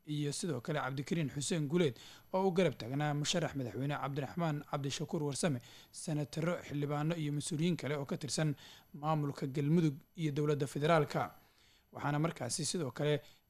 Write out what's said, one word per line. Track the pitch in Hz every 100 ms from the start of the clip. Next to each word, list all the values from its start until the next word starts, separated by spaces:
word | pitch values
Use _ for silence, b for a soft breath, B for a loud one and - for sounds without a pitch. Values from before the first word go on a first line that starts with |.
| -
iyo | 151 143
sidoo | - 185 127
kale | - 151
Cabdikariin | 127 135 143 170 147
Xuseen | 147 135 175 147
Guuleed | 175 156 - B B B
oo | 185 190
u |
garab | 175 170 127
taagnaa | 113 139 151
musharax | 147 147 175 151 139
madaxweyne | 123 123 139 139
Cabdiraxmaan | 135 139 131 - 165 147 -
Cabdishakuur | 151 139 - 151 170
Warsame, | 147 131 185 123 B B B
senataro, | - - 151 143 156 160 175
xildhibaano | - 143 143 147 156 170
iyo | 147
mas-uuliyiin | 147 - 147 170 165
kale | 131 147
oo | 139
ka | 165
tirsan | 139 - 156 135 B B B
maamulka | 151 151 156 143 - 143
Galmudug | 135 143 175 160 139 - -
iyo | 156
dowladda | 143 151 143 143
federaalka. | 143 151 165 143 156 104 - b b b b b
Waxaana | 117 139 147
markaasi | 165 - 120 - 147
sidoo | 185 135
kale | - 147 147 b b _